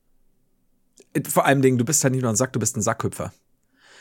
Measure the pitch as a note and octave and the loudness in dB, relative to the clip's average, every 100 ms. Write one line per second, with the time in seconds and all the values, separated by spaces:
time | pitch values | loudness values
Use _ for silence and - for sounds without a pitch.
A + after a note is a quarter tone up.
0 | _ _ _ _ _ _ _ _ _ _ | _ _ _ _ _ _ _ _ _ _
1 | _ D#3+ - F#3 - C#3 C3 B2 A#2 D3+ | _ -8 -2 0 2 4 4 2 0 0
2 | C3+ C3 B2 G#2+ B2+ B2+ G#2+ A2 G#2 A#2 | 0 0 0 0 0 -2 -4 -2 -2 -2
3 | G2+ - - - _ _ _ _ _ - | -4 -6 -10 -12 _ _ _ _ _ -8